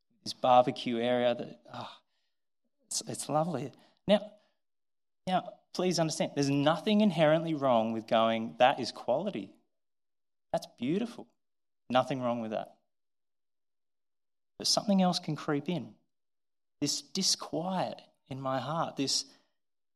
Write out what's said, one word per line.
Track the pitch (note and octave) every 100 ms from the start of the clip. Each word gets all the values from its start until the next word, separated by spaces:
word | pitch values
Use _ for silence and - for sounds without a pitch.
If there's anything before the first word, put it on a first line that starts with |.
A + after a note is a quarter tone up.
| _ _
this | -
barbecue | - B2+ B2 B2+ - B2+ A#2
area | A#2+ B2 B2
that, | A#2+ - - -
ah, | - - - _ _ _ _ _ _ _ _ -
it's, | - A3+
it's | A2+ -
lovely. | D3 E3 C#3 C3 - _ _ -
Now, | G3+ - - _ _ _ _ _ _ _ _ -
now, | F3+ - - _
please | - F3+ E3+
understand, | D#3+ - D#3+ -
there's | C#3
nothing | C#3 C#3+ E3 A3 G#3
inherently | G#3+ D#3+ D3+ D#3+ E3
wrong | D3+ C#3 A#2 A2+
with | A2+ A2
going, | A#2 A2+ A2+ A2+ -
"That | B2 C#3
is | A#2
quality. | - - C3 G3+ A2+ F#2+ - _ _ _ _ _ _ _ _ _
That's | E3+ - -
beautiful." | B2 F#3 A#3 - - _ _ _ _ _ -
Nothing | B2 B2+ C3+
wrong | B2 A#2+
with | A2
that. | G2+ - _ _ _ _ _ _ _ _ _ _ _ _ _ _ _ _ _ _ -
But | -
something | - - G3
else | F3+ F3
can | - D3
creep | - C#3+ D3+
in. | E3+ A2+ - _ _ _ _ _ _ _ -
This | C#3+ -
disquiet | - - F#3 - - D3 F3 F#3 A#2+ - - _ -
in | C3
my | C3+ C3
heart, | B2 E3 C3 -
this, | C3+ - - - _ _ _ _ _